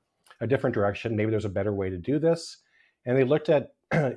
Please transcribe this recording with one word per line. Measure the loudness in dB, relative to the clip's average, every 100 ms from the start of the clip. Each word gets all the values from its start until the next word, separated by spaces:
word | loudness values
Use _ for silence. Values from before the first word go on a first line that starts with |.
| _ _ _ -8
a | -2
different | 0 0
direction. | 0 0 0 -4 -2
Maybe | 0
there's | 0
a | -2
better | -2 -2
way | -2 -4
to | -4
do | -2 0
this. | 2 0 -4 -18 _ _ _ _ 0
And | 2
they |
looked | 4 2 2
at | 0 0 _ -4
<clears throat> | 0 0